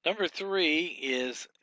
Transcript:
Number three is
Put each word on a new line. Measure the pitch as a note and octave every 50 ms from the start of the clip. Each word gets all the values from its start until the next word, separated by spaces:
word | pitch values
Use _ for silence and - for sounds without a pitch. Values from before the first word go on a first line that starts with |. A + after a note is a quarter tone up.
| -
Number | D#3+ G3 A3 G3 F3
three | - - G3 G3 G3 G3 F3+ D#3+ D3+ D#3 F3
is | F3 - - - C3+ C3 B2+ B2+ B2+ A#2+ - - - _ _